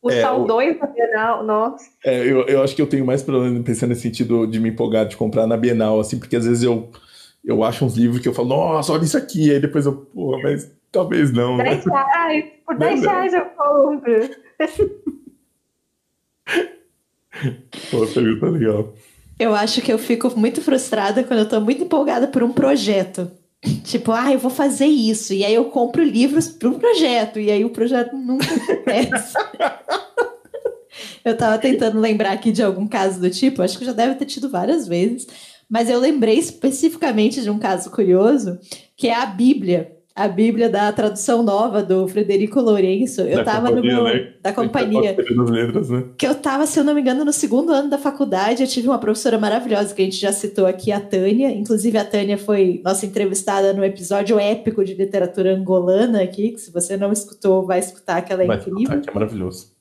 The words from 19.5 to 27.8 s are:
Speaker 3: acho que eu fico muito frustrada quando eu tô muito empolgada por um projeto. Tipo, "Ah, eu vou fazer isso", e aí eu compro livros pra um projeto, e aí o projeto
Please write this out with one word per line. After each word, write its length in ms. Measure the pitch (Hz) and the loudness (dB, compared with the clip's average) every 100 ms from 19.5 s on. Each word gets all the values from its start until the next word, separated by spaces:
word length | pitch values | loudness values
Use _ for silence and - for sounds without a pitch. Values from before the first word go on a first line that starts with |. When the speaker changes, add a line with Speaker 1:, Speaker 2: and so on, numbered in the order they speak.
Speaker 3:
acho 280 | 208 214 - | 0 0 -2
que 100 | - | 0
eu 60 | - | -2
fico 340 | - 233 254 240 | 0 0 0 0
muito 220 | 220 - | 0 0
frustrada 640 | 311 262 - 214 196 208 | 0 0 0 -2 0 0
quando 180 | 254 233 | 0 0
eu 80 | 214 | 2
tô 100 | 220 | 0
muito 240 | 214 269 | 0 -2
empolgada 440 | 359 311 277 240 240 | 0 0 0 0 0
por 140 | 262 | 0
um 100 | 233 | 0
projeto. 760 | - 269 277 202 202 185 - 175 - _ _ - - | 2 2 2 2 0 0 -6 -10 -12 _ _ -4 -4
Tipo, 280 | - 240 233 | -2 -4 0
"Ah, 200 | 226 262 | 0 2
eu 80 | 262 | 2
vou 120 | 262 | 0
fazer 340 | 262 277 - 277 | 0 0 2 4
isso", 480 | 294 220 214 - | 4 2 0 -2
e 100 | 196 | -2
aí 100 | 202 | 2
eu 120 | 226 - | 2 2
compro 380 | 269 240 - | 0 0 2
livros 440 | 302 226 262 302 320 | 2 4 2 2 -2
pra 220 | - - | -2 -2
um 100 | - | 2
projeto, 600 | 466 415 311 240 214 214 | 2 4 4 2 0 -2
e 120 | 208 | 0
aí 140 | 208 233 | 2 0
o 40 | |
projeto 460 | 233 | 0